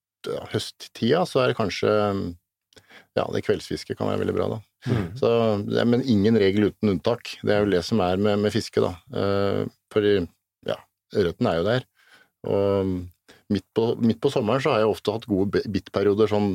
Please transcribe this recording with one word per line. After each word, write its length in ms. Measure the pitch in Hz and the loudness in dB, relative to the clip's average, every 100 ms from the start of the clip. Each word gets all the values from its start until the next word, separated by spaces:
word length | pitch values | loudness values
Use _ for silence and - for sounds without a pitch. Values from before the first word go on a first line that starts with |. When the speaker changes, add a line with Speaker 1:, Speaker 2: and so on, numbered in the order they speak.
| _ _ | _ _
Speaker 1:
ja, 200 | - - - | -10 -8 -6
høsttida, 760 | 110 - - - - 113 160 175 | -6 -6 -14 -20 -4 0 0 2
så 160 | 135 | 0
er 80 | 127 | 0
det 60 | 120 | 0
kanskje, 320 | 101 - 107 107 104 98 92 87 _ _ _ - _ - _ - | -4 -2 0 2 2 -2 -6 -10 _ _ _ -20 _ -20 _ -4
ja, 100 | - | -2
det 160 | 104 | -4
kveldsfisket 540 | - 98 - - - - | -2 -4 -4 -10 -8 -6
kan 140 | 107 | -4
være 100 | 101 | -2
veldig 160 | 95 95 | -2 -2
bra 100 | 98 | -2
da. 120 | 113 - _ | -4 -10 _
Speaker 2:
Mhm. 260 | 131 123 87 113 | -2 -2 -2 -2
Speaker 1:
Så, 140 | 117 117 113 101 107 | 0 2 2 0 -2
ja, 120 | 113 | 0
men 220 | 113 123 135 | 2 2 2
ingen 320 | 107 104 113 | 2 4 4
regel 320 | 95 101 101 | 4 4 2
uten 240 | - 107 | 2 0
unntak. 400 | 92 - 117 - - | 0 0 -4 -6 -8
Det 120 | 107 | -2
er 140 | 104 104 | 0 2
jo 60 | |
det 80 | 90 | 0
som 160 | 85 113 | 0 0
er 220 | 90 95 | 0 0
med, 160 | 104 101 | 0 2
med 140 | 104 | 0
fiske 260 | 107 - - | -2 -2 0
da. 140 | 107 87 - | -2 -4 -10
Eh, 540 | 104 101 98 98 101 104 _ _ | -4 -2 0 0 -2 -4 _ _
for, 160 | 107 104 101 82 _ _ _ | 0 2 2 0 _ _ _
ja, 140 | - - - _ _ | -8 -8 -8 _ _
ørreten 360 | 107 87 - 117 | -2 0 0 -2
er 80 | 82 | 0
jo 80 | 95 | 0
der. 200 | 127 - _ _ - _ _ | -2 -4 _ _ -20 _ _
Og 500 | - 101 101 98 95 90 87 _ _ - - | -4 0 0 0 0 -4 -8 _ _ -20 -4
midt 160 | 101 - | -4 -2
på, 160 | - 113 113 | -2 0 0
midt 240 | 117 110 | 0 2
på 100 | 139 | 0
sommeren 300 | 139 107 131 | 0 0 0
så 120 | 147 117 | 2 2
har 80 | |
jeg 80 | 110 | 2
ofte 220 | 98 - 107 | 0 -2 -4
hatt 120 | - | -2
gode 220 | 95 101 | 0 2
bi-, 140 | 110 107 | 0 -2
bittperioder 640 | 95 - 98 101 101 107 | -4 -4 0 2 2 2
sånn 240 | 104 101 | 2 0